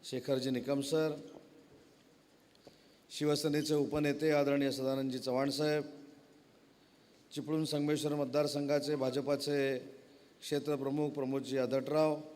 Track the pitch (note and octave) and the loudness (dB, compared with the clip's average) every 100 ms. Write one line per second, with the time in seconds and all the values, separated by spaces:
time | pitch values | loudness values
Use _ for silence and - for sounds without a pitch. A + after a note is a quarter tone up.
0 | - C3 B2 C3+ B2+ B2+ A#2+ C#3+ C#3 D#3 | -6 -8 -2 0 0 -2 0 -2 0 2
1 | D#3 D3 - - - - - - - - | 0 -2 -10 -18 -20 -20 -20 -20 -20 -20
2 | - - _ _ _ _ - - - - | -20 -20 _ _ _ _ -20 -20 -20 -20
3 | _ - D3+ D3 D3+ D3 D3+ D3+ C#3 D3+ | _ -2 0 2 2 0 2 2 2 2
4 | D3 C#3+ D#3 D3 C#3+ C#3+ C#3 C3+ C3 C3+ | 2 2 4 4 4 4 2 0 -2 0
5 | C3+ B2+ C3 B2+ C#3 C#3 D3+ D3+ C#3+ - | -2 -2 -2 0 0 0 2 0 -2 -12
6 | - - - - - - - - - _ | -20 -20 -20 -20 -20 -20 -20 -20 -20 _
7 | - - - - C#3+ D#3 D#3 D3+ D3 D3+ | -20 -20 -12 -10 -4 -2 0 0 0 0
8 | D3 D3 C#3 C#3 D3 D3+ C#3+ D3 C#3+ D3 | 0 -2 0 0 0 0 2 0 2 0
9 | C3 B2+ C#3 C#3 C#3+ C#3+ C3+ C3 - - | 0 0 0 -2 0 0 2 0 -6 -18
10 | - - - - - D3 C3+ D3 C3+ D3 | -20 -20 -20 -18 -4 -2 0 -2 0 0
11 | D3+ D3 C3 C#3 A#2+ C3 B2+ C3+ B2+ D3+ | 0 0 -2 -2 -2 0 2 0 0 2
12 | D#3 D3+ - | 2 2 -6